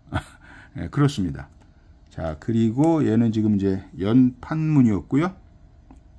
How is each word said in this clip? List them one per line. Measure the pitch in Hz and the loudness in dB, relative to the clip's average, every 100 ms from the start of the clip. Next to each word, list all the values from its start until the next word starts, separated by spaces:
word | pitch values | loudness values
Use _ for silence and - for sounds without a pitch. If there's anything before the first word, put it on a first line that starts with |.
| - | -12
<laughs> | - - - - - - - | -12 -12 -20 -20 -20 -18 -12
예, | 87 | -8
그렇습니다. | 139 143 143 92 69 - - - - - - - | 0 0 0 -6 -6 -14 -20 -20 -20 -20 -20 -20
자, | - 82 76 | -10 -10 -8
그리고 | - 113 113 120 160 160 113 | -4 0 0 2 2 2 2
얘는 | 110 117 | 2 2
지금 | 107 107 101 | 0 0 0
이제 | 98 95 - - | 0 -2 -6 -6
연판문이었고요. | 98 127 127 123 - 156 156 151 120 95 - 135 180 185 - - - - - - - | 2 4 4 0 -8 -4 2 4 4 2 -2 -2 -2 -6 -20 -20 -20 -20 -20 -20 -20